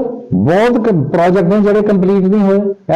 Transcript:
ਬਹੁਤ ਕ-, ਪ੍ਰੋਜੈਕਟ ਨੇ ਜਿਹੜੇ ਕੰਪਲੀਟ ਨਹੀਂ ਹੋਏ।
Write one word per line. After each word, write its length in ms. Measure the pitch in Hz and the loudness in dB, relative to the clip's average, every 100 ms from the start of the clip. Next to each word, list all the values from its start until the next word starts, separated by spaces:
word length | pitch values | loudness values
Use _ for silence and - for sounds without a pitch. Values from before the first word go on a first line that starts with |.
| 262 - - | -2 -10 -6
ਬਹੁਤ 540 | 92 110 185 240 240 220 | -2 0 2 2 0 0
ਕ-, 220 | 175 131 | -2 -2
ਪ੍ਰੋਜੈਕਟ 440 | 170 175 190 170 | 0 0 2 0
ਨੇ 60 | 208 | 0
ਜਿਹੜੇ 220 | 208 208 | 2 0
ਕੰਪਲੀਟ 420 | 208 196 185 196 | 0 0 0 0
ਨਹੀਂ 180 | 185 214 | 0 0
ਹੋਏ। 160 | 196 196 208 - - | 2 0 -2 -6 -2